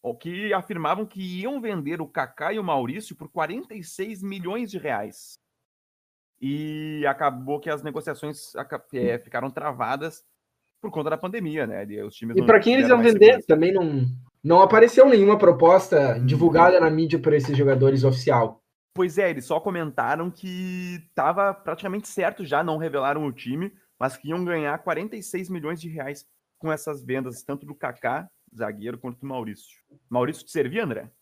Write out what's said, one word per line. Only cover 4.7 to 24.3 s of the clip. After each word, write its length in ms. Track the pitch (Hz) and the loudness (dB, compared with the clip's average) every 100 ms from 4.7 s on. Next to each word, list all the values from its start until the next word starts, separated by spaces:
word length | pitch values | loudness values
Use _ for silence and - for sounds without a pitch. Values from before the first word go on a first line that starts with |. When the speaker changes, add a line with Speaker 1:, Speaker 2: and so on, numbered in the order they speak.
Speaker 1:
de 60 | 196 | -8
reais. 560 | 156 113 107 - - - _ _ _ _ _ _ _ _ _ _ | -6 -6 -8 -14 -20 -20 _ _ _ _ _ _ _ _ _ _
E 680 | 131 147 151 151 156 151 143 | -8 -8 -8 -10 -10 -4 -4
acabou 500 | 139 147 127 131 147 | -2 -4 -6 -8 -8
que 120 | 165 | -6
as 120 | 151 | -8
negociações 720 | 151 143 156 143 151 147 - | -8 -10 -10 -10 -12 -14 -16
aca-, 300 | - 139 147 _ | -14 -12 -12 _
é, 260 | 135 123 117 | -6 -4 -4
ficaram 320 | - 120 135 | -8 -8 -8
travadas 720 | 131 147 123 117 139 160 151 _ _ _ _ _ _ | -8 -10 -6 -6 -6 -8 -14 _ _ _ _ _ _
por 120 | 214 | -10
conta 180 | 156 156 | -6 -4
da 80 | 156 | -6
pandemia, 500 | 185 226 170 156 117 | -6 -8 -6 -6 -6
né? 200 | 98 104 | -8 -10
E 160 | 104 | -10
os 120 | 104 | -12
times 220 | - 117 117 | -12 -4 0
Speaker 2:
E 40 | |
Speaker 1:
não 60 | - | 6
Speaker 2:
pra 140 | 220 | 6
quem 140 | 220 | 6
eles 100 | 262 | 2
Speaker 1:
tiveram 140 | 247 240 | 4 4
Speaker 2:
iam 40 | |
Speaker 1:
mais 120 | 233 | 4
Speaker 2:
vender? 120 | 214 214 | 8 8
Speaker 1:
segurança. 200 | 247 - | 8 4
Speaker 2:
Também 260 | 156 170 | 2 4
não, 320 | 190 170 139 127 127 - _ | 0 -2 -2 -4 -6 -16 _
não 180 | 147 175 | 4 6
apareceu 480 | 190 220 233 - 277 | 8 8 6 8 8
nenhuma 300 | 233 196 208 | 8 6 6
proposta 800 | 180 131 165 185 - 160 135 117 | 6 6 8 6 6 2 2 2
Speaker 1:
Uhum. 80 | 127 | 0
Speaker 2:
divulgada 520 | 139 170 156 170 180 | 2 4 6 8 8
na 120 | 165 | 4
mídia 280 | 156 160 160 | 2 0 0
por 140 | 156 | 2
esses 240 | 147 135 139 | 2 2 2
jogadores 480 | 139 131 135 131 | 2 4 4 4
oficial. 560 | 131 127 - 123 185 - _ _ _ | 2 2 2 2 0 -4 _ _ _
Speaker 1:
Pois 260 | - 180 160 | -4 -2 0
é, 120 | 190 | -2
eles 140 | 147 123 | -2 -4
só 120 | 165 | -4
comentaram 720 | 185 175 156 - 117 151 175 | -4 -6 -6 -4 -2 -2 -6
que 720 | 175 190 180 185 180 180 180 - - | -10 -14 -10 -10 -10 -12 -14 -12 -2
tava 360 | 143 170 196 | -2 0 -2
praticamente 540 | 196 - 170 196 196 - | -4 -10 -8 -8 -8 -8
certo 380 | - 175 - | -4 -4 -4
já, 180 | 165 147 | -4 -2
não 140 | 170 156 | -2 -4
revelaram 500 | 160 139 135 147 147 | -4 -4 -2 -2 -6
o 60 | |
time, 400 | 139 120 139 196 _ _ _ | -8 -10 -8 -8 _ _ _
mas 180 | 131 135 | -6 -6
que 120 | |
iam 160 | 143 | -10